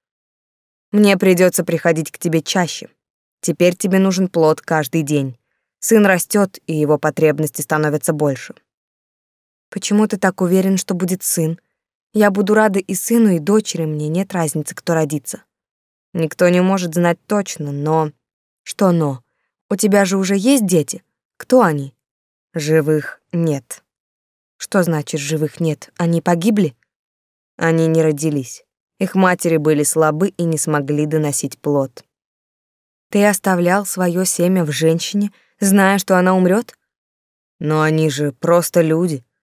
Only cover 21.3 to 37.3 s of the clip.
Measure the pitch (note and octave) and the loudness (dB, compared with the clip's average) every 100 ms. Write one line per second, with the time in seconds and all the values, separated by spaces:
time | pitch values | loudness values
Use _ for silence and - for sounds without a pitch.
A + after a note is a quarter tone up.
21.3 | - - B3+ F#3+ D3 C#3 - _ _ _ | -20 2 4 4 0 -6 -14 _ _ _
22.3 | _ _ E3 D3+ D#3+ D3 D#3 - - _ | _ _ -6 0 2 2 0 -2 -14 _
23.3 | E3+ E3 C#3 - - _ _ _ _ _ | -4 -2 -2 -8 -18 _ _ _ _ _
24.3 | _ _ _ - G3+ E3+ D#3+ - D#3 C#3+ | _ _ _ -4 -2 0 -2 -4 -8 -4
25.3 | D#3 D3+ - E3 D3 - - E3+ E3+ F3+ | -4 -4 -2 -4 -4 -10 -4 -2 0 2
26.3 | E3+ G3 G#3+ E3 - _ _ _ _ _ | 2 2 2 0 -4 _ _ _ _ _
27.3 | _ _ - E3 E3 D#3+ D#3+ D#3+ D3 D#3+ | _ _ -4 0 2 2 2 2 0 -2
28.3 | D3 B2 - _ _ _ - F#3+ F#3+ F#3 | -4 -6 -14 _ _ _ -6 -2 2 2
29.3 | F3 F3 D#3+ D3+ D3 D3 D#3+ D#3 D#3 G3 | 2 0 0 2 0 0 0 0 0 -2
30.3 | - E3+ D#3 - D3+ C#3 D3 D3+ D#3 D3+ | -2 -4 -2 -2 -2 -2 -2 -2 -2 -2
31.3 | C#3 C3+ - D3+ C#3+ C3+ - - _ _ | -4 -6 -6 -2 -2 -2 -8 -20 _ _
32.3 | _ _ _ _ _ _ _ _ G3+ G#3 | _ _ _ _ _ _ _ _ 2 2
33.3 | F#3+ G3 F3+ F3 G3 G3 F#3 F3+ E3+ F#3 | 2 0 0 2 0 -2 -4 -2 -2 -2
34.3 | - F3 F#3 D3+ C3+ D#3+ E3 - G3+ G3+ | 0 0 2 0 0 0 0 -2 -4 -4
35.3 | - _ _ D#3 G3 F#3+ G3 - F#3 F#3 | -6 _ _ 2 4 4 2 2 2 4
36.3 | F#3 F3+ G3+ A#3+ - _ _ _ _ _ | 2 2 0 -2 -14 _ _ _ _ _